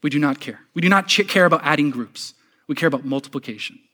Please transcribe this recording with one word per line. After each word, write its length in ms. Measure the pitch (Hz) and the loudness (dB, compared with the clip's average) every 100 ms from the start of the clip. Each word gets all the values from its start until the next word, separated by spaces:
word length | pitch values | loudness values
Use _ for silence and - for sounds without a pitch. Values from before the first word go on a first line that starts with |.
We 80 | 151 | -2
do 80 | 143 | 0
not 220 | 147 135 | 0 -2
care. 200 | - 107 _ | -8 -16 _
We 80 | - | -2
do 60 | 175 | 2
not 200 | 196 190 | 2 2
ch-, 180 | - 196 | 0 2
care 180 | 196 | 4
about 180 | 175 160 | 4 4
adding 280 | 147 151 147 | 2 2 0
groups. 440 | 123 117 - - - _ _ _ | -2 -8 -10 -16 -16 _ _ _
We 80 | |
care 120 | 143 165 | -2 0
about 180 | 139 | 0
multiplication. 760 | 135 135 - 139 135 107 - - _ | -4 -6 -6 -10 -10 -12 -12 -14 _